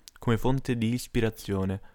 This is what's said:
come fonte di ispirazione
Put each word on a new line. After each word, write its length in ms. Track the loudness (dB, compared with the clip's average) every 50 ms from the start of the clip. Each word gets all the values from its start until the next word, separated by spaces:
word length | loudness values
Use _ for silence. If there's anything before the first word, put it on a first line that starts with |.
| -20 -20 -12
come 220 | -4 0 2 2 2
fonte 360 | 4 2 0 0 0 -2 0
di 180 | 0 2 0 0
ispirazione 840 | -2 -4 -2 0 2 2 2 0 -2 -4 -2 -2 0 0 0 -2 -4 -8 -12